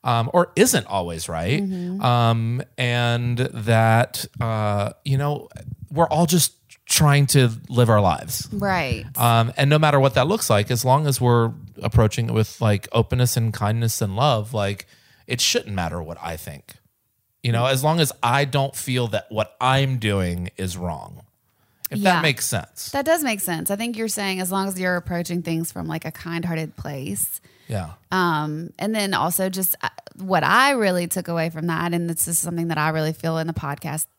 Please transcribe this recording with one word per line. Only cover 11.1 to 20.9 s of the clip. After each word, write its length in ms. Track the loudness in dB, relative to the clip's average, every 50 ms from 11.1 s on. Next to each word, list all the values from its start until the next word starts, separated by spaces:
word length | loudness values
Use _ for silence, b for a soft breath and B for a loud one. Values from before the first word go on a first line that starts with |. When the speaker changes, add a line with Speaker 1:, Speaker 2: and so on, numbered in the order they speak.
| 0 2
Speaker 1:
we're 320 | 2 4 4 4 4 2 -2 -8 -16 -18 -16 -6
approaching 480 | -6 2 4 4 4 4 2 0 -4 0
it 20 |
with, 280 | 0 0 0 -2 -2 -2
like, 280 | 0 2 2 0 -2 -2
openness 460 | 0 0 0 0 2 0 0 2 2
and 180 | 0 0 -2 -2
kindness 480 | -2 -2 -2 0 0 0 -2 -2 -2
and 140 | -4 -4 -2
love, 360 | 0 2 2 2 0 -2 -4
like, 340 | -4 -4 -2 -4 -4 -6 -10 b b b b b b b b b
it 120 | -4 -2
shouldn't 360 | -2 0 0 -2 -4 -4 -4
matter 260 | -4 -4 -4 -6 -8
what 160 | -10 -10 -12 -12
I 160 | -10 -10 -10
think. 380 | -10 -12 -14 -16 -16 _ -20 -20 _ _ _ _ _ _ _ _ _ _ _ _ _ -4
You 80 | -2
know, 140 | 0 0 2
as 180 | 2 0 2 2
long 160 | 0 2 2
as 100 | 2 0 0 _ 0
I 200 | 2 2 2 0
don't 300 | 0 0 -2 -2 -2 -4
feel 320 | -8 -6 -2 -2 -2 -2 -2
that 180 | -2 -4 -6 _
what 240 | -4 -4 -4 -4 _ _
I'm 380 | 2 2 4 4 2 0 -2 0
doing 520 | 0 0 2 2 0 0 -2 -4 -6 -8 _
is 200 | -6 -6 -6 -6
wrong. 440 | -6 -6 -6